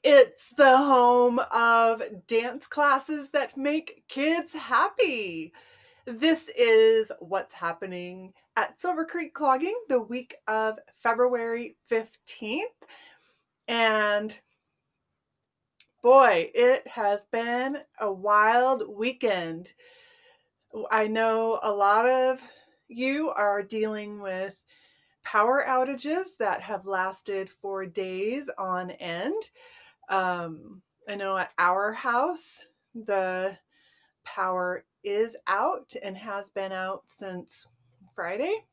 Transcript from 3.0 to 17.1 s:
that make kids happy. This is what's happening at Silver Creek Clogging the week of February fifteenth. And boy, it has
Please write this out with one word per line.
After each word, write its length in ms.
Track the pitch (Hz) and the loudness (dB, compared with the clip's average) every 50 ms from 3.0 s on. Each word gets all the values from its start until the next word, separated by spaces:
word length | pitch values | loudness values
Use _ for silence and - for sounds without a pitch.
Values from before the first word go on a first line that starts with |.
| 269 - 311 294 277 - | 0 -4 -6 -8 -8 -2
that 260 | - 294 269 269 - | -2 -2 -2 -2 -6
make 480 | 277 269 285 302 320 320 - - _ _ - | -4 -4 -2 -2 -2 -6 -8 -20 _ _ -12
kids 420 | - 262 285 311 330 339 320 - | -6 -2 -2 0 0 -2 -4 -8
happy. 1000 | - 311 - - 254 240 339 403 - - 453 339 262 233 208 185 170 160 156 170 _ - _ _ _ _ _ _ _ _ _ | -12 -14 -6 0 0 2 2 0 2 0 0 0 0 -4 -6 -8 -8 -10 -12 -14 _ -20 _ _ _ _ _ _ _ _ _
This 440 | 254 240 220 277 330 320 320 - - - | -14 -6 0 2 2 2 2 -2 -6 0
is 520 | - 240 233 226 220 220 220 226 220 220 - - - | 2 4 6 6 6 8 6 6 4 0 -2 -10 -14
what's 340 | 175 165 190 190 - - - | -10 -6 -6 -6 -6 -6 -12
happening 800 | - 175 170 170 170 202 185 180 180 180 180 180 185 185 190 _ _ _ _ _ | -6 -6 -6 -6 -6 -10 -10 -10 -10 -10 -12 -14 -16 -18 -20 _ _ _ _ _
at 240 | 220 214 - - - | -4 -4 -4 -6 -6
Silver 240 | - 359 359 311 320 | -4 -4 -2 -4 -6
Creek 280 | 330 - 349 320 277 _ | -6 -6 -10 -10 -10 _
Clogging 460 | - 302 269 262 262 311 370 440 494 453 | -2 0 0 2 0 0 -4 -4 -8 -4
the 140 | 311 269 247 | -2 -2 -2
week 340 | 220 214 240 254 247 _ - - _ | -2 -4 -10 -10 -10 _ -20 -12 _
of 320 | - 214 220 220 220 214 214 - _ _ _ | -4 -2 0 0 -2 -4 -6 -16 _ _ _
February 760 | _ 233 220 226 247 247 247 233 226 233 233 240 240 - - _ _ | _ -2 2 2 2 2 2 -2 -2 -4 -4 -6 -8 -10 -14 _ _
fifteenth. 840 | _ 233 226 220 220 _ _ _ - - - 226 214 233 320 427 480 _ _ - _ - - - - _ _ _ _ _ _ _ _ _ _ _ | _ -2 -2 -2 -4 _ _ _ -18 -14 -12 -8 -6 -6 -6 -6 -8 _ _ -20 _ -20 -20 -20 -20 _ _ _ _ _ _ _ _ _ _ _
And 720 | - 233 233 226 220 220 214 208 208 208 208 214 220 - - _ _ _ _ _ _ _ _ _ _ _ _ _ _ _ _ _ _ _ _ _ _ _ _ _ _ _ _ - _ _ _ - | -4 0 2 2 2 4 2 2 2 0 0 -2 -4 -10 -14 _ _ _ _ _ _ _ _ _ _ _ _ _ _ _ _ _ _ _ _ _ _ _ _ _ _ _ _ -20 _ _ _ 4
boy, 480 | 240 262 269 269 233 196 170 165 - - | 8 8 10 10 8 6 2 0 -2 0
it 320 | 226 240 247 262 262 - 240 | 4 4 4 4 2 -2 -10
has 340 | - 240 214 202 | -8 -2 0 0